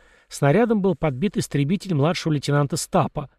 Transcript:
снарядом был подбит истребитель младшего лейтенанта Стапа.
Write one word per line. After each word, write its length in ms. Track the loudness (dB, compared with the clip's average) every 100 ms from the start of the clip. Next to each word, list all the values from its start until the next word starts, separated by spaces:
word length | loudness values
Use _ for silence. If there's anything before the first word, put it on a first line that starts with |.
| _ _ _
снарядом 520 | 0 2 4 4 2
был 140 | 0
подбит 440 | 0 -2 -2 -4 -2
истребитель 580 | -2 0 0 -2 -2 0
младшего 380 | 0 0 -2
лейтенанта 440 | -2 0 0 0 -4
Стапа. 540 | -2 0 0 -4 -12